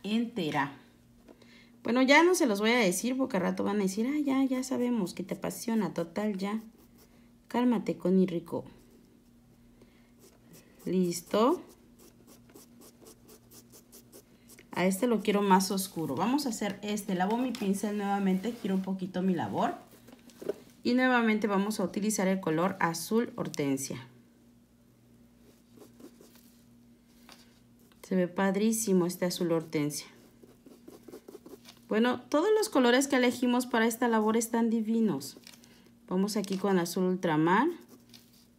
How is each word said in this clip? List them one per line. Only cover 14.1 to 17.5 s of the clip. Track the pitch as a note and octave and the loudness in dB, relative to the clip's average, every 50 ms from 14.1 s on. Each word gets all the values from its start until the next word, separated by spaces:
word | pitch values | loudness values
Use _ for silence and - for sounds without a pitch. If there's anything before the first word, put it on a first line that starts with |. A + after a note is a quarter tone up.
| - - - - - - - - - - - - | -20 -20 -20 -20 -20 -20 -20 -20 -20 -20 -16 -8
A | - F#3 F3+ | -4 0 0
este | F#3+ F#3+ - B3+ | 0 0 0 0
lo | B3 A3+ G#3 | 2 2 2
quiero | - G#3+ G3 G3+ | 2 2 2 2
más | G3+ G3 F#3+ F#3 F#3+ - | 4 6 6 6 4 2
oscuro. | G3+ F#3+ - - - E3 D#3 C#3 C3 | -2 -4 -4 -6 -6 -6 -4 -4 -2
Vamos | D#3 F#3+ A#3 C4 D4+ C#4 | -2 0 0 0 0 -2
a | B3 | -4
hacer | G#3+ - A3 G3 F#3+ - | -4 -4 -6 -6 -6 -6
este. | G#3 G#3 G#3 G#3 - - F#3 | -6 -6 -6 -4 -4 -4 -2
Lavo | F3 F#3 G3+ A3+ | 0 0 0 0
mi | B3 C4 B3+ | 0 -2 -4